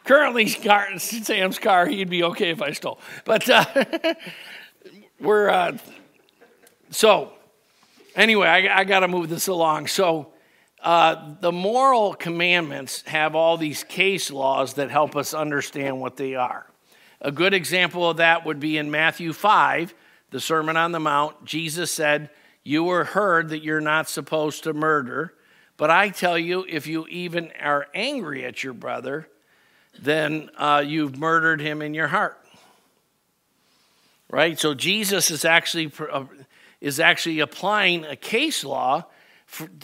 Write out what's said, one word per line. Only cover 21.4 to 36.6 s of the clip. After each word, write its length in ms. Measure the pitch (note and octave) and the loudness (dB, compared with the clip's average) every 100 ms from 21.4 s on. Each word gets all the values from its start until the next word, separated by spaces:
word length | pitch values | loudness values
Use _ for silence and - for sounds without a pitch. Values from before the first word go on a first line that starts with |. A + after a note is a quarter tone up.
Jesus 480 | B2+ D#3 E3 D#3+ E3 | -10 -8 -6 -6 -6
said, 380 | - D3+ D3 D3+ _ _ _ | -2 0 0 -2 _ _ _
"You 180 | - D3+ | -4 -2
were 220 | F3 F3 | 0 0
heard 460 | D3+ F#3+ G#3 E3 D#3+ | 0 0 2 2 0
that 120 | D#3 | -6
you're 180 | D#3 D#3 | -4 -4
not 280 | D3+ D#3 D3+ | 0 -2 -2
supposed 560 | D#3+ C#3 D#3 D3+ - | -8 -4 -2 -2 -4
to 80 | D#3+ | -6
murder. 600 | D3+ D#3 D3+ B2 B2+ E3+ _ _ _ _ - | -2 0 0 -2 -8 -8 _ _ _ _ -4
But 140 | D3+ | 2
I 200 | F3 G3+ | 2 2
tell 280 | - F3+ E3+ | 0 0 0
you, 280 | E3+ F3+ F3+ | -2 -4 -4
if 180 | D#3+ D3 | -8 -6
you 200 | D#3+ D#3+ | -8 -8
even 420 | F3+ F3+ E3+ D#3+ - | -10 -6 -6 -8 -6
are 260 | D3 C#3+ C#3+ | -2 -2 -2
angry 500 | F3+ B3+ C#4+ D#3 C3+ | -6 -4 -4 -8 -8
at 180 | B2 - | -10 -10
your 120 | C3+ | -10
brother, 540 | A#2 B2 A#2+ C3 D3 D#3+ _ _ _ _ _ _ - | -10 -8 -8 -6 -8 -10 _ _ _ _ _ _ -8
then, 520 | B2 D#3 D3+ D#3 D3 - | -2 0 0 -4 -8 -4
uh, 280 | D3 D3 D3 | 2 2 2
you've 300 | D#3 D3 C3 | -2 -4 -2
murdered 440 | D#3+ E3 D#3+ D#3 | 0 2 2 0
him 200 | D3+ D3+ | -4 -6
in 140 | D3+ | -6
your 140 | D#3 D3 | -4 -2
heart." 300 | G3 F3+ - _ - _ _ _ _ _ _ _ _ _ _ _ _ _ _ _ _ - | 0 -2 -6 _ -20 _ _ _ _ _ _ _ _ _ _ _ _ _ _ _ _ -6
Right? 300 | C#3+ E3 D#3 | 0 0 2
So 160 | D#3 | -2
Jesus 560 | C3 C#3+ G#3+ G3 F#3+ - | -2 -2 -2 0 0 0
is 140 | D3+ | 0
actually 440 | E3 E3 - E3+ D3+ | 4 4 2 -4 -6
pr-, 220 | - D3+ | -8 -8
uh, 140 | C#3+ C3+ C#3 C3+ _ | -8 -10 -18 -20 _